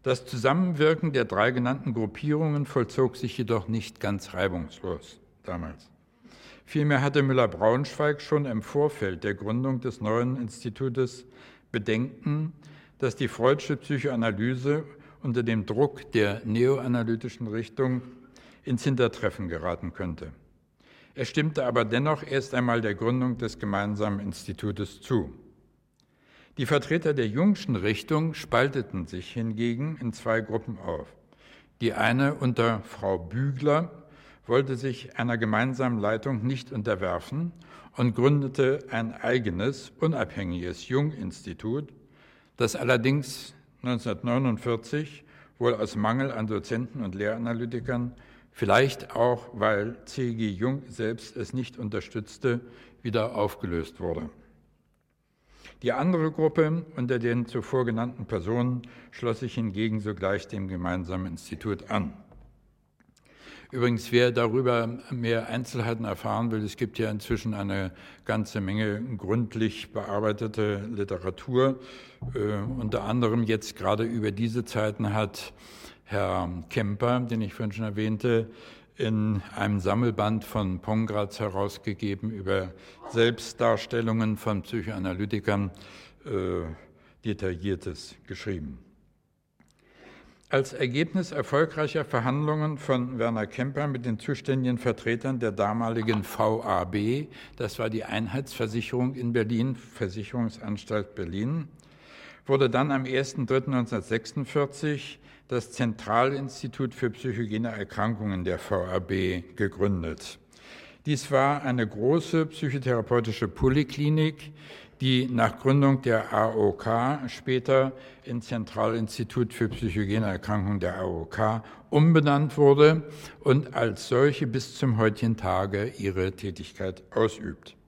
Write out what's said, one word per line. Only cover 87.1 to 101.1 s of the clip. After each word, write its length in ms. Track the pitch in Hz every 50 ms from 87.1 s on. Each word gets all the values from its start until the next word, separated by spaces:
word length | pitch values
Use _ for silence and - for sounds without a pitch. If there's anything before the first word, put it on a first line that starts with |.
| _ _ -
Detailliertes 920 | 113 101 - 101 92 90 82 92 101 95 85 - 92 80 - - - - - _ -
geschrieben. 500 | 95 - - 107 95 85 76 71 67 64 - _ _ _ _ _ _ _ _ _ _ _ _ _ _ _ _ _ _ _ _ _ _ - - - - - - - _ _ _ _
Als 240 | - 135 135 135
Ergebnis 600 | - - - 127 120 143 156 - - 190 165 -
erfolgreicher 720 | - 147 135 - 143 143 165 156 - 156 151 147 - 160 143
Verhandlungen 720 | - - 123 113 127 135 147 151 151 151 151 151 156 151 135
von 400 | - - 135 123 123 123 131 117
Werner 300 | 117 117 117 110 104 -
Kemper 400 | - - 127 139 135 143 147 147
mit 180 | 135 123 123
den 140 | 127 113 104
zuständigen 580 | - - 143 - - - 135 131 127 127 123 117
Vertretern 640 | - 123 110 - - 117 117 113 - 135 131 120
der 100 | 120 110
damaligen 720 | 95 101 101 104 107 117 113 113 113 117 107 113 110 104
V 400 | 98 - - - 110 110 110 113
A 220 | - 104 95 90 87
B, 420 | 90 101 104 101 110 127 143 151 - - - - - -
das 240 | - 123 107 - -
war 100 | 113 110
die 140 | 107 113 -
Einheitsversicherung 1120 | - 104 107 113 101 101 135 135 - - - 117 110 107 117 113 - - 123 123 131 139
in 160 | 127 123 120
Berlin, 420 | 117 123 110 107 120 113 120 135 123
Versicherungsanstalt 1400 | - - - - - 113 92 92 110 101 - - 123 117 110 - - - 98 104 98 - - 110 107 101 -